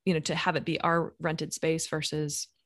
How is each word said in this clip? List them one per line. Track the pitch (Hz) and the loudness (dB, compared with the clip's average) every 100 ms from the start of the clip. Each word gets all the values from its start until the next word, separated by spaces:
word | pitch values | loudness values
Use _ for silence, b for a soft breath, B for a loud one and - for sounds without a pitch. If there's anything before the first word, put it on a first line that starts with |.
| - | 0
you | 165 | 2
know, | |
to | - 165 | 2 0
have | 185 156 | 2 0
it | 165 | 0
be | 160 | 0
our | 170 170 160 - | 2 2 0 -2
rented | 165 160 151 | -2 -2 -4
space | - 160 160 - | -2 0 0 0
versus, | 156 151 151 147 143 - _ | -4 -2 -2 -2 -4 -8 _